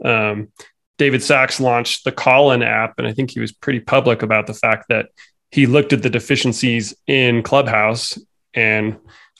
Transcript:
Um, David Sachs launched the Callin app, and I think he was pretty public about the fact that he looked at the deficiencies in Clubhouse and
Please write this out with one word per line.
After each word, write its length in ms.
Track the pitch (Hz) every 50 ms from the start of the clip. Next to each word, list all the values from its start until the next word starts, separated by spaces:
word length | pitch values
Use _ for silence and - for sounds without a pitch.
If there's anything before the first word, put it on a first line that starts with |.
| -
Um, 440 | 127 117 110 107 107 104 107 104 - _ - - - _ _ _ _ _ -
David 240 | 147 139 127 123 -
Sachs 360 | - 147 135 131 127 - -
launched 460 | 135 127 120 120 117 - - - -
the 80 | 131 -
Callin 500 | - - 131 127 135 147 139 127 120 117
app, 360 | 113 110 110 113 113 - -
and 100 | 120 117
I 40 | 110
think 180 | 131 131 127
he 100 | - 117
was 120 | 113 110 -
pretty 280 | _ - 143 131 117
public 420 | - - 131 131 127 127 113 - 113
about 240 | 110 113 107 107
the 80 | 110 110
fact 320 | - - 113 110 - - -
that 160 | 117 110 - - _ _ - _ _ _ _ _
he 160 | - 147 135
looked 260 | 120 131 147 143 - 143
at 100 | 123 107
the 80 | 123
deficiencies 840 | 113 120 - - 139 - - 127 113 - 127 123 117 117 107 - - - _
in 360 | - 139 135 127 123 117 113 107
Clubhouse 760 | - 139 143 135 113 117 107 107 110 113 117 - - - - - _ _ _ _ _ -
and 440 | 120 110 107 107 110 107 110 104 - _ - - _ _ _ _ _